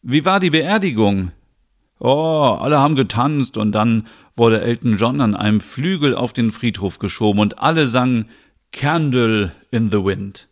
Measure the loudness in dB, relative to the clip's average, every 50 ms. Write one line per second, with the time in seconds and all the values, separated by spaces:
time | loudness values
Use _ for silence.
0 | -6 0 0 0 2 2 0 2 2 2 0 0 0 0 0 0 0 0 0 2
1 | 2 2 2 0 -4 -6 -10 _ _ _ _ _ _ _ _ _ _ _ _ _
2 | 0 0 0 0 0 0 0 2 2 2 2 0 0 0 2 2 2 2 2 0
3 | 0 0 0 -2 0 0 0 -2 -2 -4 -4 -2 -2 0 0 2 2 2 2 0
4 | -2 -6 -18 -20 _ _ _ 2 4 4 4 2 0 -2 -4 -2 0 0 0 2
5 | 0 0 0 0 0 0 0 0 0 0 0 0 0 -4 -10 -6 -4 -4 -2 0
6 | 0 0 0 0 -4 -4 -2 -2 -2 -2 -2 -2 -4 -4 -4 -2 -6 -6 -6 -6
7 | -8 -8 -4 0 0 2 2 2 0 0 -2 -2 -2 0 2 2 0 2 2 0
8 | 0 2 0 -2 -4 -6 -14 _ _ _ _ _ _ _ -10 -4 -2 -2 0 0
9 | 0 0 0 2 2 2 2 0 -2 -4 -6 _ _ _ -2 -2 0 0 0 0
10 | 0 0 -4 -4 -8 -12 -14 -18 -20 _